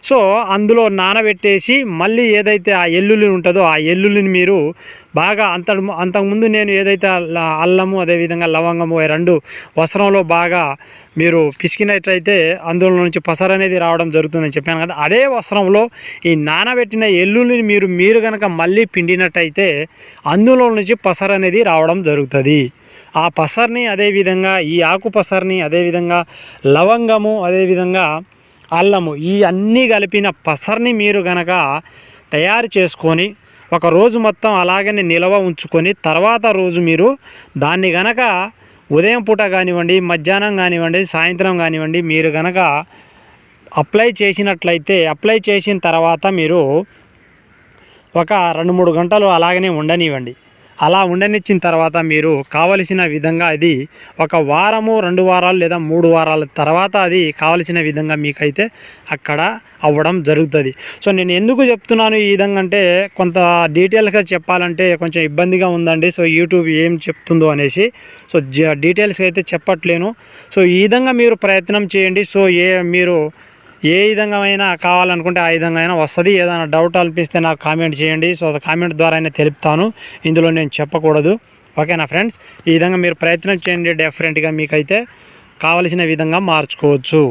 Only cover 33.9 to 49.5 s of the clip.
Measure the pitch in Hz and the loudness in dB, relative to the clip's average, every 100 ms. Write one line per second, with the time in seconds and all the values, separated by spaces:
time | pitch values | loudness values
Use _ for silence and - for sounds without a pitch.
33.9 | 165 226 226 220 - 220 196 180 190 202 | 4 4 2 0 0 -2 0 0 0 0
34.9 | 208 180 170 180 202 185 160 - 165 175 | -2 0 0 2 0 0 -4 -2 0 0
35.9 | 202 160 160 202 233 220 196 185 175 170 | -2 -2 0 2 2 0 0 0 0 0
36.9 | 165 208 277 - - - - 143 180 185 | 2 2 0 -10 -20 -14 -4 -2 0 0
37.9 | 170 208 233 240 185 196 _ - _ _ | 0 -2 0 -2 -2 -6 _ -20 _ _
38.9 | 147 190 240 208 214 202 185 180 175 170 | 0 2 0 0 0 2 0 0 -2 2
39.9 | 185 180 170 151 196 208 202 180 175 165 | 0 2 -2 0 0 0 0 0 0 0
40.9 | 175 190 160 170 180 190 180 165 160 156 | -2 -2 -2 -2 0 -2 0 -2 -2 -4
41.9 | 170 170 156 160 151 170 185 170 143 170 | -4 -2 0 0 0 -2 0 0 -2 -6
42.9 | - _ _ _ _ _ _ - - 151 | -20 _ _ _ _ _ _ -8 -4 -2
43.9 | 208 233 196 202 190 202 180 175 170 151 | 2 0 0 -2 0 -2 -2 -2 -2 0
44.9 | 196 160 151 208 220 202 202 202 196 175 | 0 0 0 0 0 0 -2 0 -2 0
45.9 | 165 165 165 190 190 156 175 139 147 202 | 2 2 0 -2 0 0 0 2 -2 -4
46.9 | _ _ _ _ _ _ _ _ _ _ | _ _ _ _ _ _ _ _ _ _
47.9 | _ _ 165 165 208 175 160 175 180 180 | _ _ -4 0 0 0 0 -2 2 2
48.9 | 160 175 208 196 170 170 | 2 0 2 2 2 2